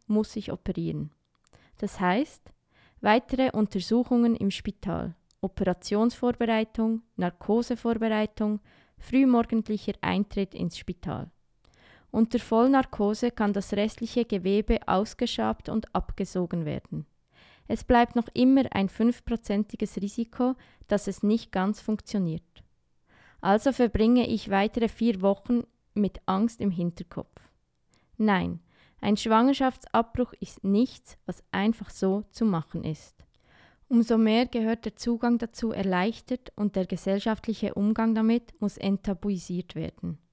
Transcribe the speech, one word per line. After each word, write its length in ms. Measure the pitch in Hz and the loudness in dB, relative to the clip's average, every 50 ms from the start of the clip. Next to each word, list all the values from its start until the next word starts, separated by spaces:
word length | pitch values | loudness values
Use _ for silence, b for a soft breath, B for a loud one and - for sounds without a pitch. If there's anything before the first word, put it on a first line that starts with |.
| _ | _
muss 280 | - 208 214 214 - - | 0 0 0 0 -2 -6
ich 160 | 214 202 - | -10 -8 -8
operieren. 600 | - - - - 175 170 170 165 156 151 151 151 _ _ _ _ _ _ _ b b b b b b | -10 -8 -6 -6 -4 -4 -4 -4 -4 -6 -8 -10 _ _ _ _ _ _ _ b b b b b b
Das 220 | - 208 196 - - | -8 -8 -6 -4 0
heißt, 520 | 190 180 180 240 302 - - - _ - - b b b b b b b b b | 0 2 2 2 0 -2 -6 -16 _ -20 -20 b b b b b b b b b
weitere 520 | - 202 214 254 - - 262 247 262 - | 2 4 4 4 2 0 0 0 0 0
Untersuchungen 840 | - 214 214 - - 190 180 - 214 240 247 - 254 240 233 233 233 | 0 0 -2 -2 -2 -4 -2 0 0 0 2 2 2 2 2 2 2
im 140 | - 196 196 | 0 -2 -4
Spital, 640 | - - - 208 - _ - - 165 - - 180 165 _ _ _ _ _ | -4 -4 -6 -10 -10 _ -6 -6 -4 -4 -6 -8 -10 _ _ _ _ _
Operationsvorbereitung, 1600 | - 190 - - 196 185 180 - - - 202 208 226 240 - - 254 247 240 - 240 226 226 220 220 - - 226 220 226 226 226 - _ _ | -8 -6 -4 -2 0 0 0 -2 -2 -2 0 2 2 2 0 0 -2 -2 0 0 0 0 0 0 0 -2 -2 -2 -2 0 -2 -4 -6 _ _
Narkosevorbereitung, 1400 | - 180 175 175 - - - 208 233 240 - 240 - - 233 226 214 226 226 214 214 214 208 _ - 214 208 214 208 b b b b b b b | -4 -4 -4 -4 -4 -2 0 0 0 0 0 -4 -2 -2 -2 0 0 0 0 0 0 0 -2 _ -2 -2 -2 -2 -4 b b b b b b b
frühmorgendlicher 960 | - - - - 262 269 254 247 233 233 - 233 226 208 - 214 202 - - 196 - | -20 -6 0 4 4 6 6 6 4 4 2 0 -2 -2 -2 -4 -4 -4 -6 -8 -4
Eintritt 540 | - 185 180 190 208 - - 202 196 - - | -2 0 0 0 0 -2 -2 -4 -4 -4 -4
ins 240 | - 180 170 - - | -6 -6 -6 -6 -8
Spital. 500 | - - 175 - - - - - - 170 - _ _ _ _ b b b b b b b b b b b | -10 -10 -10 -8 -8 -8 -6 -6 -8 -10 -14 _ _ _ _ b b b b b b b b b b b
Unter 300 | - 214 226 226 - 233 | 0 2 2 2 0 -2
Vollnarkose 880 | - - 226 226 240 269 277 269 262 - - - 202 202 214 - 247 240 | 0 2 4 4 6 6 4 4 2 0 -2 0 0 0 0 0 -2 -2
kann 240 | - - 214 202 196 | 0 0 0 0 0
das 200 | 202 190 - 214 | -2 -4 -2 -2
restliche 520 | 202 208 226 - - 233 226 - 240 233 | -2 -2 -2 -4 -6 -8 -4 -2 -2 -2
Gewebe 540 | - 214 185 175 190 196 208 214 - 226 - - | 0 -2 -2 0 2 2 2 2 2 0 0 0
ausgeschabt 840 | - 185 185 220 - - - 240 240 - - 220 220 220 - - - | 0 0 0 0 -2 -4 -4 -4 -4 -2 -2 -2 -2 -4 -4 -6 -6
und 240 | - 220 - - - | -4 -4 -4 -4 -4
abgesogen 720 | 185 - - - - 196 - - 185 180 170 - 170 160 | -4 -4 -4 -6 -6 -6 -4 -4 -4 -4 -2 -4 -4 -4
werden. 400 | 151 131 - - - - 156 147 - _ _ _ b b b b b b b b | -4 -6 -8 -8 -10 -10 -10 -10 -12 _ _ _ b b b b b b b b
Es 160 | - 220 - - | -6 -6 -2 2
bleibt 320 | - 254 233 240 233 - | 4 4 4 4 2 0
noch 140 | 240 226 - - | -2 -4 -2 0
immer 300 | - 254 262 269 254 254 - | 2 4 6 6 4 4 2
ein 180 | - 196 196 185 | 0 -2 -2 -2
fünfprozentiges 1080 | - - 220 233 240 - - - 233 226 - - 202 202 208 - - - 220 190 - | 0 0 0 0 0 -2 -4 -6 -6 -4 -4 -2 -2 -2 -2 -4 -6 -8 -8 -6 -6
Risiko, 580 | 190 190 202 - - 233 - - - 247 262 254 b b b b b b | -6 -8 -6 -6 -6 -8 -6 -4 -2 0 0 -2 b b b b b b
dass 180 | - 208 202 - | 0 0 0 0
es 160 | 196 190 - | -2 -4 -2
nicht 300 | - 202 214 226 - - | 0 2 2 0 -2 -4
ganz 300 | - 190 185 202 214 - | -2 -2 0 0 -2 -4
funktioniert. 840 | - - 220 - - - - 202 180 165 156 165 - _ _ - - _ _ _ _ _ _ b b b b b b b b b | -4 -4 -4 -4 -4 -4 -4 -2 -2 -2 -4 -6 -10 _ _ -20 -20 _ _ _ _ _ _ b b b b b b b b b
Also 320 | - 190 202 220 - 277 247 | 2 2 2 4 4 2 2
verbringe 540 | - 247 233 - 196 220 226 247 247 226 | 2 2 2 2 4 4 4 4 4 4
ich 220 | - 233 208 - 214 | 2 -2 -4 -2 0
weitere 380 | 196 196 202 226 - 240 233 | 0 0 0 0 0 -2 -2
vier 340 | 214 - - 226 233 208 185 | -2 -2 0 0 0 0 2
Wochen 440 | 185 196 196 196 - - 240 240 - - _ _ _ _ - | 2 2 2 0 0 -2 -2 -2 -2 -6 _ _ _ _ -2
mit 280 | 208 202 185 - - - | 0 0 0 -2 -4 -4
Angst 360 | - 190 190 220 233 - - | -2 0 0 0 -2 -2 -2
im 100 | - 202 | -4 -2
Hinterkopf. 680 | 175 175 175 170 170 - 175 - - - - _ - - _ _ _ _ _ _ _ _ _ _ _ _ _ _ _ | -2 -2 -2 -4 -4 -8 -12 -12 -12 -12 -12 _ -16 -20 _ _ _ _ _ _ _ _ _ _ _ _ _ _ _
Nein, 460 | - 214 214 196 180 175 175 175 170 b b b b b b b b | -2 0 2 2 2 0 -2 -6 -10 b b b b b b b b
ein 160 | - 208 214 | -2 0 0
Schwangerschaftsabbruch 1120 | - - 220 220 220 240 269 277 - 269 262 - - - - - 226 226 - - - 247 - - - | 0 2 4 4 6 6 4 4 2 0 0 -2 -4 -6 -2 0 0 0 0 -2 -4 -4 -4 -6 -12
ist 240 | 185 - - - - | -14 -14 -12 -4 -2
nichts, 540 | 196 196 208 254 - - - - - - - _ | 2 2 2 2 0 -2 -8 -20 -20 -20 -16 _
was 180 | - 175 - - _ | -12 -12 -12 -10 _
einfach 380 | - 185 202 220 226 - 208 - | -4 0 0 0 0 -2 -6 -14
so 340 | - - 196 190 190 208 214 - | -6 -2 0 0 0 0 -4 -6
zu 140 | - - 226 | -4 -2 0
machen 400 | 214 185 165 - - - - - | 0 0 0 -4 -6 -8 -8 -6
ist. 400 | 156 156 - - - _ _ - b b b b b b b b b b b b - | -6 -8 -8 -12 -20 _ _ -20 b b b b b b b b b b b b 2
Umso 280 | 254 233 226 233 226 | 2 4 4 4 4
mehr 280 | 226 220 220 214 233 254 | 4 4 4 4 2 2
gehört 400 | 247 - 233 220 220 233 226 - | 0 -2 -2 -2 -2 -2 -2 -6
der 100 | 220 - | -8 -10
Zugang 420 | - - 240 240 226 - 240 240 | -6 -4 -4 -2 0 0 0 0
dazu 340 | 226 240 226 - - 240 220 | 0 -2 -6 -8 -6 -6 -4
erleichtert 840 | - - 190 190 185 180 185 226 226 - - - 254 - - - - | -2 -2 -2 0 0 0 0 0 -2 -6 -8 -8 -8 -8 -8 -10 -6
und 220 | - 208 202 - | -4 -4 -2 0
der 80 | 190 185 | -2 -2
gesellschaftliche 880 | - 190 175 - 196 196 208 - 226 220 - - - 220 - 220 - - | -2 -4 -4 -2 -2 -2 0 0 -2 -2 -2 -4 -6 -4 -4 -4 -4 -2
Umgang 420 | - 202 214 220 - 226 226 220 | 0 0 0 0 2 2 2 2
damit 380 | 220 220 220 233 240 233 - - - | 2 2 2 2 0 -2 -6 -8 -6
muss 160 | 208 202 - | -4 -4 -4
enttabuisiert 960 | - - 196 202 190 - 208 190 - - 202 196 175 - - 175 175 175 - - | -4 -2 -2 -2 -2 -2 -4 -6 -4 -4 -4 -4 -4 -6 -6 -6 -6 -8 -8 -8
werden. 420 | 180 160 160 - _ - 170 160 - _ _ | -8 -8 -8 -8 _ -10 -10 -10 -12 _ _